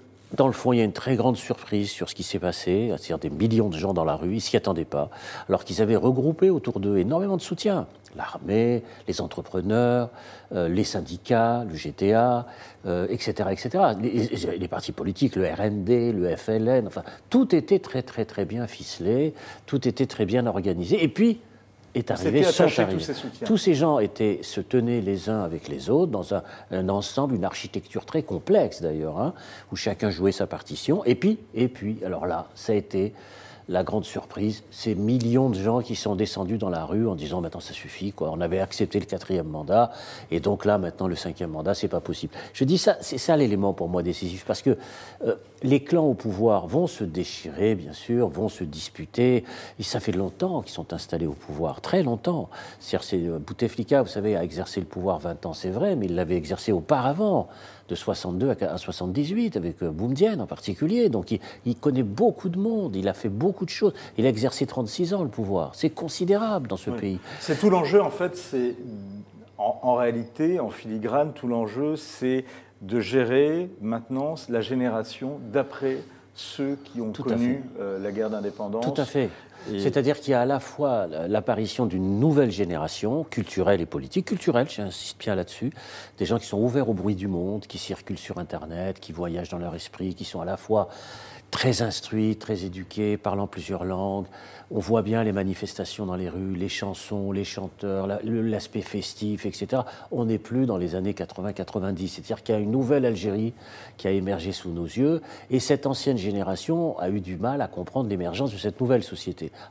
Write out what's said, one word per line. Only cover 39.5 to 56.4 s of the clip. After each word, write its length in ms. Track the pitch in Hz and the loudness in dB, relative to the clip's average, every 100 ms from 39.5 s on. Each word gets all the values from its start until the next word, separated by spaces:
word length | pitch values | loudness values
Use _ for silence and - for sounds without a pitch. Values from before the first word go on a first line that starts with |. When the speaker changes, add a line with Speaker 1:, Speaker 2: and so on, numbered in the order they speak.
| 76 76 - - - - - - | -6 2 4 4 0 -14 -16 -4
Speaker 1:
et 100 | 85 | -2
donc 260 | 101 98 101 | 0 0 2
là, 120 | 104 | 2
maintenant, 300 | 87 - 92 | 0 -2 -2
le 80 | 82 | -2
cinquième 340 | 90 - 87 | -6 -6 -6
mandat, 240 | 78 82 | -4 -2
c'est 140 | 101 98 | 0 0
pas 120 | 85 | -2
possible. » 320 | - 90 151 - - | -4 -6 -8 -10 -14
Je 100 | - | 0
dis 140 | 135 180 | 2 4
ça, 180 | 220 185 | 4 2
c'est 160 | - 131 | 0 -2
ça 180 | - 156 | 2 4
l'élément 380 | 123 101 101 | 4 4 2
pour 160 | 92 85 | 0 -2
moi 140 | 90 | 0
décisif, 420 | 85 87 90 95 - | 0 -2 -4 -4 -4
parce 160 | 107 | 0
que, 160 | 139 113 - - - - 117 | 2 2 0 -16 -18 -4 -2
euh, 80 | 98 - - | -2 -6 -4
les 160 | 131 139 | 2 4
clans 220 | 139 170 156 | 4 4 4
au 80 | |
pouvoir 540 | 113 113 95 113 101 87 | 2 0 4 6 6 4
vont 180 | 127 175 | 2 0
se 180 | - | 0
déchirer, 680 | 95 78 - - 80 73 107 | -4 -2 -4 -6 -10 0 2
bien 200 | 101 76 | 2 -2
sûr, 340 | 73 - 120 107 | -10 -2 2 2
vont 220 | 175 214 | 0 -2
se 140 | - | -2
disputer, 800 | 85 78 - - 80 - 123 123 120 - - - | -8 -8 -10 -12 -6 2 4 4 0 -8 -14 -10
et 40 | |
ça 160 | 107 104 | -4 -2
fait 120 | 107 | -2
longtemps 500 | 90 95 - 185 160 | 0 -2 -2 -2 -2
qu'ils 120 | - | -6
sont 200 | - - | -10 -8
installés 320 | 82 - 85 82 | -8 -6 -2 -2
au 80 | |
pouvoir, 480 | 71 - 76 80 - | -4 -8 -4 -4 -4
très 220 | - 190 | 0 2
longtemps. 460 | 143 113 - 165 - - - - | 2 0 0 -2 -4 -10 -16 -16
C'est-à-dire, 240 | - 90 | -4 -4
c'est, 240 | - 92 85 | 0 -2 0
euh, 120 | 80 | -4
Bouteflika, 640 | 73 - 117 - 110 139 | -6 -2 -2 -2 2 2
vous 60 | 110 | 2
savez, 260 | 107 104 95 | 0 0 0
a 80 | |
exercé 360 | 85 85 92 101 | 0 -4 -6 -6
le 60 | 82 | -6
pouvoir 320 | 95 95 82 | -2 -2 -2
vingt 260 | 85 82 90 | -4 -6 -8
ans, 60 | |
c'est 180 | - 92 | -6 -4
vrai, 240 | 101 202 160 | 0 0 0
mais 100 | 95 | 0
il 80 | |
l'avait 240 | 87 85 | 0 0
exercé 340 | 90 | 0